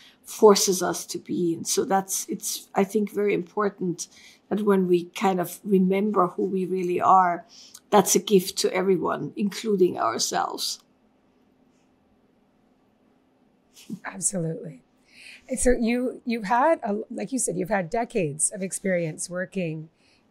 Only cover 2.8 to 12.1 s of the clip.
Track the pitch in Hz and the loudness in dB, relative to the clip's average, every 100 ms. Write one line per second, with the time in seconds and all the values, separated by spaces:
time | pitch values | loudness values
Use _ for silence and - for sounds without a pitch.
2.8 | 196 214 202 202 208 175 180 - 202 196 | 0 0 -2 -2 0 0 -2 -2 -2 -2
3.8 | 185 160 - - - - - 208 208 196 | -6 -6 -10 -18 -20 -18 -6 -2 2 2
4.8 | 180 175 175 - 196 185 175 - 208 190 | 4 2 0 -2 0 0 -4 -6 2 4
5.8 | 185 196 214 202 180 - 196 190 180 185 | 4 2 2 2 2 0 -2 -2 -2 -2
6.8 | 180 175 - 190 180 170 - - - - | -2 0 6 6 4 0 -10 -20 -20 -20
7.8 | - 208 190 196 190 196 185 - 202 185 | 2 4 4 2 4 2 2 -4 -2 0
8.8 | 185 180 160 - 143 - 202 - 226 196 | 2 2 0 -4 -6 -4 -4 -4 0 2
9.8 | 180 - 113 - - 175 - - - - | 2 2 -2 -2 -2 -2 -4 -4 -8 -8
10.8 | _ _ _ _ _ _ _ _ _ _ | _ _ _ _ _ _ _ _ _ _
11.8 | _ _ _ | _ _ _